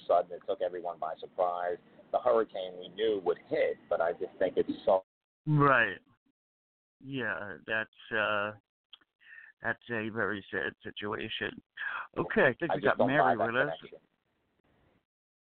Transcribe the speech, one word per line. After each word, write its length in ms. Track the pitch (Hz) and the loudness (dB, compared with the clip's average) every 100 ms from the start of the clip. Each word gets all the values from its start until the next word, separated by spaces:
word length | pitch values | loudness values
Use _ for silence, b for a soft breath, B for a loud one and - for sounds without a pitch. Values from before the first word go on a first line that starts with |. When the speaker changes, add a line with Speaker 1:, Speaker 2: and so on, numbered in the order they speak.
| - | 2
Speaker 1:
sudden. 240 | 87 87 | 2 2
It 80 | 87 - | -8 -6
took 160 | 95 | -4
everyone 360 | 90 90 85 82 | -2 -4 -8 -6
by 160 | 78 80 | -8 -8
surprise. 600 | 76 - 90 87 87 87 - B - | -10 -2 0 0 -4 -6 -12 B -4
The 100 | - | 0
hurricane 520 | 123 117 107 101 92 90 | 2 2 2 -4 -10 -10
we 100 | 90 | -12
knew 320 | 92 110 101 87 | -2 0 0 0
would 120 | 82 - | -2 -2
hit, 280 | 156 82 73 - | 0 0 -2 -4
but 100 | 85 | 0
I 120 | 82 | 0
just 200 | 87 92 - | -2 -6 -2
think 180 | 92 92 | 0 0
it's 160 | - - - | 0 0 2
so 180 | 95 - _ _ _ - | 2 2 _ _ _ 2
Speaker 2:
Right. 520 | 147 143 127 110 85 _ _ _ _ _ _ _ _ _ _ | 4 6 6 4 -2 _ _ _ _ _ _ _ _ _ _
Yeah, 540 | 131 135 110 - 101 80 80 | -10 -6 -4 -6 -8 -12 -4
that's, 460 | 110 110 _ - | -4 -4 _ -4
uh, 400 | 113 104 104 104 107 _ _ _ - _ _ B B B - | 0 0 0 -2 -6 _ _ _ -20 _ _ B B B -6
that's 280 | 113 110 - | -4 -4 -4
a 200 | 117 110 | -4 -2
very 340 | 110 98 104 - | -2 -2 -2 -4
sad 240 | 98 71 - | -4 -4 -6
situation. 800 | 107 - 104 107 107 - 104 - _ - B B B - | -16 -10 -6 -6 -6 -6 -6 -8 _ -10 B B B -6
Okay, 320 | 165 220 156 | -2 4 2
I 40 | |
think 180 | 117 170 | 2 -4
Speaker 1:
I 40 | |
Speaker 2:
we 60 | 95 | 0
Speaker 1:
just 20 | |
Speaker 2:
got 140 | 101 - | 0 2
Speaker 1:
don't 100 | 110 | 2
buy 60 | |
Speaker 2:
Mary 220 | 147 170 110 | 4 4 2
Speaker 1:
that 100 | 113 | 0
Speaker 2:
with 100 | 120 | 0
us. 220 | 147 - | 0 -4
Speaker 1:
connection. 180 | - - _ _ _ _ _ _ _ _ _ _ _ _ _ _ _ | -12 -20 _ _ _ _ _ _ _ _ _ _ _ _ _ _ _